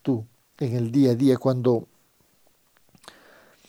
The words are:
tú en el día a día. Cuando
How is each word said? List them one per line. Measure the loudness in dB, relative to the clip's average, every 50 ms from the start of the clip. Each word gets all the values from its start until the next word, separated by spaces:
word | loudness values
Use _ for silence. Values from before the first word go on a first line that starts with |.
| -6
tú | -4 -4 -4 -6 -10 _ _ _ _ _ _
en | -6 -4 -4
el | -4 -4 -2 0
día | 2 2 2 2
a |
día. | 2 2 2 2 2
Cuando | 0 -2 -2 0 0 0 0 0 -2 -8 _ _ _ _ _ _ _ _ _ _ _ _ _ _ _ _ _ _ _ _ _ _ _ -20 -20 _ _ -20 -20 _ _ _ _ _ _